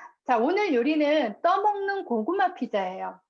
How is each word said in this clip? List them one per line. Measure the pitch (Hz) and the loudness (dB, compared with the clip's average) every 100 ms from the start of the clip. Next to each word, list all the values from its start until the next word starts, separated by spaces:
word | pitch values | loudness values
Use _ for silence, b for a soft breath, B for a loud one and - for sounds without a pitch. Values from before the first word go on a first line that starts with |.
| B B - | B B 0
자, | 233 | 2
오늘 | 262 392 415 | 2 2 2
요리는 | 240 277 311 294 302 226 - | 2 2 2 2 2 0 0
떠먹는 | 339 392 415 403 392 392 | 2 2 2 0 -2 -4
고구마 | - 226 220 392 359 | -2 -2 0 0 0
피자예요. | 370 247 202 185 190 185 185 | -2 -4 -2 -4 -6 -10 -12